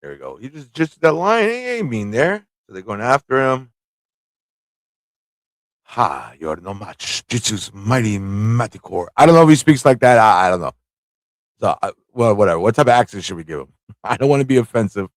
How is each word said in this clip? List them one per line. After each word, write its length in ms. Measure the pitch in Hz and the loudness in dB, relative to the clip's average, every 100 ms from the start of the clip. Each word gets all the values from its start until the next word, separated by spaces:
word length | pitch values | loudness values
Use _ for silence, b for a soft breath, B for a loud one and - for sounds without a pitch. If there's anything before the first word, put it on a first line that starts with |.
there 100 | 73 | -18
we 60 | 71 | -18
go. 180 | 65 67 | -16 -16
He 120 | 127 | -18
just 240 | 151 135 | -20 -20
jitsued 280 | 143 160 _ | -6 -6 _
that 120 | 165 | -2
lion. 380 | 156 185 226 214 | 0 -2 0 -2
He 60 | 240 | -4
ain't 340 | 247 240 180 | -8 -6 -6
mean 200 | 113 104 | -6 -6
there. 360 | 110 156 208 _ _ _ | -2 -2 -2 _ _ _
So 80 | |
they're 80 | 95 | -18
going 180 | 95 101 | -12 -8
after 400 | 117 139 _ 131 135 | -2 -2 _ -2 0
him. 180 | 131 127 _ _ _ _ _ _ _ _ _ _ _ _ _ _ _ _ _ _ _ _ _ | -2 -8 _ _ _ _ _ _ _ _ _ _ _ _ _ _ _ _ _ _ _ _ _
Ha, 500 | _ - 110 69 - - | _ -2 -2 -2 -14 -14
you're 180 | 80 80 | -10 -8
no 180 | 87 | -10
match. 520 | 98 104 - - - - | -14 -14 -16 -10 -10 -6
Jitsu's 440 | 120 - 107 - | -6 -4 -8 -10
mighty 460 | 98 101 131 113 101 | -12 -4 -2 0 -4
Manticore. 920 | 98 101 107 117 113 - - 90 87 - | -6 -4 0 0 -2 -8 -10 -8 -8 2
I 100 | 147 | 6
don't 80 | |
know 80 | 165 | 8
if 60 | 160 | 8
he 80 | 151 | 6
speaks 280 | - 143 | 4 2
like 160 | 147 127 | 4 4
that. 180 | 127 120 | 4 6
I, 280 | 110 92 92 | 6 4 2
I 40 | |
don't 100 | 90 | -2
know. 120 | 76 - _ _ _ _ _ _ _ _ | -6 -12 _ _ _ _ _ _ _ _
So, 160 | 107 - | -6 -4
uh, 100 | 98 - _ | -6 -10 _
well, 220 | 123 117 104 | -2 0 2
whatever. 240 | 101 82 | 2 2
What 140 | 98 | 0
type 120 | 113 135 | 0 2
of 40 | |
accent 340 | 120 120 101 | 4 2 -4
should 120 | 90 92 | -12 -12
we 80 | |
give 160 | 78 76 | -12 -14
him? 120 | 69 _ _ | -14 _ _
<laughs> 160 | 110 | -18
I 120 | - 120 | -10 -4
don't 120 | 135 | 0
wanna 160 | 139 | 0
be 140 | 131 131 | 2 0
offensive. 500 | 117 120 107 101 95 | 0 -2 -4 -4 -10